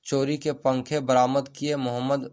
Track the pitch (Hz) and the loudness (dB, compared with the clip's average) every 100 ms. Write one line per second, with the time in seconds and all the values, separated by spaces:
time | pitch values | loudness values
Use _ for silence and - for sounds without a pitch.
0 | - 139 139 147 151 143 135 131 127 151 | -2 -2 0 -2 -4 -2 0 0 0 -4
1 | 131 127 127 139 135 - 147 143 127 120 | 2 4 4 2 -2 -8 -4 -2 -2 -2
2 | 127 139 131 | 0 -2 -2